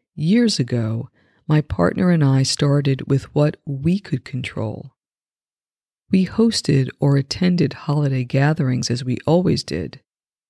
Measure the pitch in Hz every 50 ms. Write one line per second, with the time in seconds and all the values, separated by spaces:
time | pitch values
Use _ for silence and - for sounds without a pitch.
0 | _ _ _ 156 151 165 208 240 240 220 - - 131 120 - 131 113 110 110 117
1 | - - _ _ _ _ _ _ _ - 156 151 147 - - - 170 170 - -
2 | 185 180 175 165 147 135 135 135 135 - - - 147 143 143 143 139 143 135 131
3 | - - 139 135 - - - 147 147 151 - - - 156 139 135 139 165 180 202
4 | - - 151 127 - - - 123 123 - - - 110 107 - - 131 131 _ _
5 | _ _ _ _ _ _ _ _ _ _ _ _ _ _ _ _ _ _ _ _
6 | _ - 196 190 185 - - - 226 226 - - - - 139 135 131 127 - -
7 | 147 143 139 139 139 - - - 180 180 180 170 156 135 - - - - 143 151
8 | 147 135 135 127 123 120 - 139 139 147 156 - 143 127 127 127 - - - 127
9 | 131 127 123 - - - 160 180 185 170 156 151 - - 71 85 80 - - -
10 | _ _ _ _ _ _ _ _ _ _